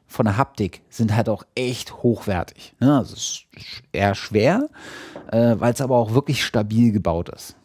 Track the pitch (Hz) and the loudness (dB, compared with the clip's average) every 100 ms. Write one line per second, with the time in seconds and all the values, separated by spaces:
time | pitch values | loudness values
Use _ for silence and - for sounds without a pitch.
0 | _ - 110 101 139 - 98 - _ - | _ -2 2 2 0 -2 -6 -6 _ -4
1 | 113 110 117 101 - - 127 123 - - | 0 2 0 -2 -6 -4 -4 -4 -10 -2
2 | 120 110 - 90 - - - _ 127 143 | 0 0 -2 -4 -4 -12 -20 _ 2 2
3 | - - - - - - - - - 85 | 0 -8 -10 -10 -14 -20 -18 -18 -10 0
4 | 101 98 - 104 120 208 302 - - - | 0 0 -2 2 2 2 -2 -8 -20 -18
5 | - - - 113 117 110 120 117 131 123 | -18 -18 -2 2 4 4 0 0 0 2
6 | 110 117 - 135 - 120 110 110 117 104 | 2 0 0 -2 -2 -2 0 2 4 2
7 | 85 85 85 - - - | 0 -2 -4 -12 -20 -20